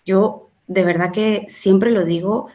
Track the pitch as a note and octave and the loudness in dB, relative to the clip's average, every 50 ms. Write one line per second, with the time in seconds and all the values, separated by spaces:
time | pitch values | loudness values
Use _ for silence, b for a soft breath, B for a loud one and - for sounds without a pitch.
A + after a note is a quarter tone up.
0 | _ - F#3 F#3+ G#3+ - - - - _ _ _ _ - F3+ F#3+ F3+ F3 E3+ E3+ | _ 0 2 2 2 2 -2 -6 -14 _ _ _ _ -4 -2 0 0 2 0 0
1 | F3+ F3+ - G#3+ G#3+ A3 G#3+ G3+ - - - - - G3 F#3+ F#3+ G#3+ A#3 A#3 G3+ | -2 -2 -2 -2 -2 -2 -2 -2 -4 -10 -14 -4 0 2 4 4 4 2 2 0
2 | F3 E3 E3+ E3 F3 G3 G#3+ B3 B B B | 0 0 -2 -2 -2 -4 -4 -4 B B B